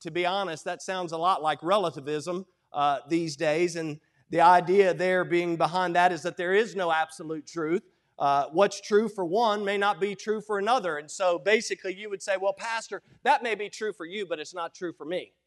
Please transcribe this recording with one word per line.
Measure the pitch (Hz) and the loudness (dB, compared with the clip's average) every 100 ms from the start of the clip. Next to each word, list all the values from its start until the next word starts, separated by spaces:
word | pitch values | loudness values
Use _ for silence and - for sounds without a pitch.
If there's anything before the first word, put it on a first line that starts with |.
to | 165 | -6
be | 165 | -2
honest, | 175 196 185 156 | 0 0 -4 -6
that | 185 175 | -8 -8
sounds | - 185 175 | -6 -6 -6
a | 165 | 0
lot | 175 170 | 0 2
like | 156 147 | 0 -2
relativism, | 160 208 170 151 139 151 170 180 185 _ _ | 2 2 2 -4 -6 -6 -4 -8 -10 _ _
uh, | - 143 139 139 | -2 0 0 -2
these | 165 160 139 | -2 -2 -2
days. | 160 156 175 165 | 0 2 0 -2
And | 160 151 _ _ _ | -6 -8 _ _ _
the | 165 | 6
idea | 170 180 170 196 190 | 8 8 6 6 6
there | 160 185 185 | 4 2 2
being | 156 170 175 165 | 2 0 0 0
behind | 156 180 180 175 | 0 0 0 4
that | 180 | 4
is | 165 | 2
that | 170 160 | -4 -4
there | 175 | 2
is | 196 226 | 2 2
no | 180 175 | -2 0
absolute | 160 160 - 160 160 131 | 0 -2 -6 -10 -10 -8
truth. | 170 156 190 - _ _ - | -6 -2 -2 -4 _ _ -2
Uh, | 143 139 135 | 2 2 2
what's | 160 202 - | 2 2 0
true | - 208 226 | 0 2 2
for | 220 175 | -4 -2
one | 202 233 208 196 | 2 2 2 0
may | 202 | 0
not | 202 165 | 0 0
be | 202 | -4
true | 190 214 214 | -4 -4 -6
for | 196 202 | -2 -2
another. | 208 254 180 147 | 2 0 0 -6
And | 147 | -10
so | - 180 170 | -2 0 2
basically | 160 226 - 190 190 | 2 2 0 -8 -8
you | 185 214 | -10 -10
would | 196 | -8
say, | - 190 | -4 -2
"Well, | 196 | -2
Pastor, | 196 226 226 - 190 - _ | -4 -6 -6 -8 -14 -14 _
that | 240 277 | 0 2
may | 233 | 0
be | 202 202 | -4 -6
true | - 214 | -6 -8
for | - 170 | -8 -10
you, | 208 | -8
but | 175 160 | -6 -6
it's | 147 | -8
not | 180 165 | -10 -10
true | - 180 | -8 -10
for | - | -10
me. | 151 175 117 _ | -8 -8 -8 _